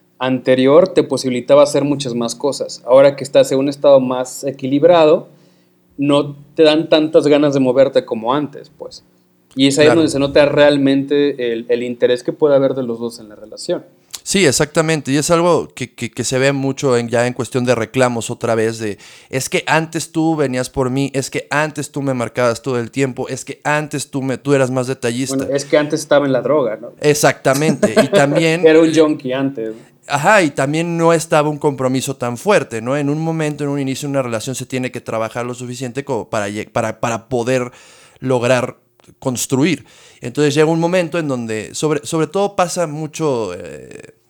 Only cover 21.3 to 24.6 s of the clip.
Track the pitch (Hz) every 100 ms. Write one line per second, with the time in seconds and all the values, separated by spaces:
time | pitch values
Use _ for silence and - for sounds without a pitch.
21.3 | 143 - 143 156 147 135 147 139 127 113
22.3 | - 123 113 135 123 113 135 135 123 127
23.3 | 131 - - 147 151 151 143 - 139 135
24.3 | 117 139 139